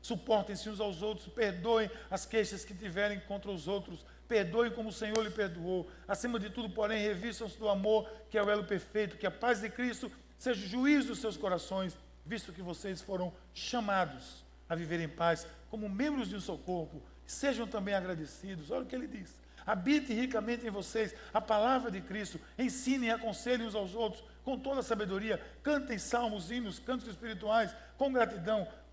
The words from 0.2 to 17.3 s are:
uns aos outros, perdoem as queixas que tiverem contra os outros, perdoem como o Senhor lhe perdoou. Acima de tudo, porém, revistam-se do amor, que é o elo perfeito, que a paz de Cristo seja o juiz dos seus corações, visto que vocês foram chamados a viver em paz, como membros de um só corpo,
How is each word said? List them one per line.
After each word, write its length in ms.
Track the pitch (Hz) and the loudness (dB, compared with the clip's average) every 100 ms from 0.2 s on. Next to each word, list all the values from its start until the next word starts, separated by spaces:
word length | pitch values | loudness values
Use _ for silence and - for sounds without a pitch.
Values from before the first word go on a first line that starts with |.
| - 220 202 196 214 | 2 2 2 -6 -6
uns 100 | 202 | -4
aos 220 | 208 170 | -4 -2
outros, 260 | 208 214 - | -4 -4 -8
perdoem 640 | - 214 180 202 226 214 - - | 0 0 0 4 4 4 -4 -6
as 140 | 190 | -4
queixas 400 | - 226 208 190 | 0 0 0 -2
que 80 | - | -10
tiverem 480 | 185 202 175 208 202 | -10 -6 0 0 0
contra 300 | - 202 202 | -6 -6 -4
os 180 | 190 151 | -6 -2
outros, 380 | 202 185 170 - - - | -2 -4 -12 -14 -20 2
perdoem 440 | 226 185 214 233 | 4 4 4 2
como 180 | 240 220 | 2 -6
o 40 | |
Senhor 300 | 196 214 220 | -4 0 2
lhe 80 | 214 | 0
perdoou. 600 | 180 196 170 170 185 165 - - | 0 -2 -2 -2 -2 -2 -10 -4
Acima 320 | 202 247 233 | -2 0 -2
de 80 | 202 | -2
tudo, 220 | 190 214 | -4 -4
porém, 320 | 190 208 220 | 0 0 2
revistam-se 560 | 208 190 233 214 220 - | 0 0 -4 -6 -8 -2
do 100 | 214 | 2
amor, 420 | 196 202 220 214 - - | 2 6 4 4 -10 -2
que 80 | 214 | 2
é 40 | |
o 60 | 202 | 4
elo 160 | 208 | 4
perfeito, 540 | 185 190 - 214 208 - | 2 -2 0 0 0 0
que 80 | 196 | -4
a 40 | |
paz 300 | - 240 226 | 0 2 2
de 80 | 214 | 0
Cristo 420 | - 247 226 - - - - | -2 -2 -2 -8 -10 -20 -6
seja 260 | 254 226 | 0 0
o 40 | 196 | 0
juiz 360 | 233 262 294 | 2 6 6
dos 140 | 262 208 | 6 -2
seus 180 | 226 170 | -2 -2
corações, 580 | 196 175 - 190 185 - - - | 0 0 0 -2 -2 -6 -18 -18
visto 260 | - 214 - | -8 -6 -6
que 120 | 165 | -10
vocês 400 | 180 180 202 185 | -8 -6 -6 -6
foram 280 | - 190 180 - - | -4 -2 -2 -4 -18
chamados 920 | - - 247 208 196 170 131 - - - - - | -10 -2 -2 2 2 2 -2 -14 -18 -20 -20 -4
a 80 | |
viver 260 | 165 165 170 | -4 0 -2
em 80 | 165 | -2
paz, 380 | - 170 165 - - - | 2 4 4 0 -16 -12
como 180 | 220 208 | -8 -6
membros 440 | 196 294 285 208 | 0 0 0 -2
de 60 | 202 | -4
um 40 | |
só 160 | 180 170 | -6 -6
corpo, 460 | - 180 156 151 - - - | -4 -4 -4 -10 -16 -20 -12